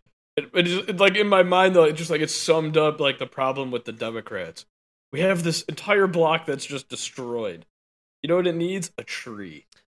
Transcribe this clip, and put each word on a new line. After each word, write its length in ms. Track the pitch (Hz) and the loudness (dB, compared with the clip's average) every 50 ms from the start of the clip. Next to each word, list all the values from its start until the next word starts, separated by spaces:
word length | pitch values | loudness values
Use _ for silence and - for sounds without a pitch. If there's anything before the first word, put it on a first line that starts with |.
| _ _ _ _ _ _ _ | _ _ _ _ _ _ _
it, 140 | - 143 - - | -8 -8 -2 0
it 100 | 185 175 | 2 2
just, 260 | 175 175 190 - - | 2 0 -2 -2 -4
it, 80 | 196 175 | 0 4
like, 180 | 196 196 196 | 4 4 4
in 120 | 208 208 208 | 4 2 4
my 160 | 202 185 180 | 6 6 6
mind, 320 | 180 180 185 185 190 185 | 6 6 4 4 6 6
though, 80 | 175 160 | 6 6
it 100 | 151 160 | 6 4
just, 160 | 156 170 165 | 0 -4 -2
like, 100 | 170 156 | -2 -2
it 80 | 156 151 | -2 -2
summed 460 | - - - - 160 160 156 151 156 160 | -4 -6 -2 0 0 0 0 0 2 2
up, 220 | 151 151 151 156 | 2 2 0 0
like, 180 | 147 139 131 - | -2 -2 -2 -2
the 80 | 135 127 | -6 -10
problem 420 | - - 135 131 135 139 135 127 | -6 -4 -2 -2 -2 -4 -6 -6
with 140 | 123 117 - | -6 -8 -8
the 60 | 117 | -8
Democrats. 760 | 113 110 117 113 113 113 104 - 113 95 90 82 82 - - _ _ _ _ _ _ _ _ _ | -10 -8 -8 -8 -8 -8 -10 -10 -10 -10 -10 -10 -12 -16 -20 _ _ _ _ _ _ _ _ _
We 100 | - 139 | -4 0
have 220 | 175 190 196 170 165 | 2 2 2 2 0
this 180 | 170 160 - - | -2 -2 -2 -4
entire 420 | - 160 - - 208 208 202 196 190 | -8 -10 -10 -2 0 2 4 4 2
block 380 | 165 175 165 156 160 165 - | 4 2 2 2 2 0 -2
that's 200 | - 143 135 - | -4 -6 -6 -6
just 240 | - 143 131 - - | -8 -10 -10 -10 -10
destroyed. 760 | - - - - - - 127 120 120 117 110 101 87 82 80 _ _ _ _ _ _ _ _ _ _ _ | -12 -10 -10 -12 -10 -10 -10 -6 -6 -4 -6 -6 -8 -10 -16 _ _ _ _ _ _ _ _ _ _ _
You 60 | - - | -2 0
know 60 | 170 | 0
what 120 | 180 180 180 | 2 2 0
it 80 | 165 | 0
needs? 360 | 170 170 180 190 196 170 - - - | 0 -2 -4 -4 -6 -6 -8 -10 -14
A 60 | 120 | -12
tree. 640 | - - - - - 110 104 98 90 78 71 - _ _ _ _ _ | -12 -12 -12 -12 -12 -12 -12 -14 -14 -16 -18 -20 _ _ _ _ _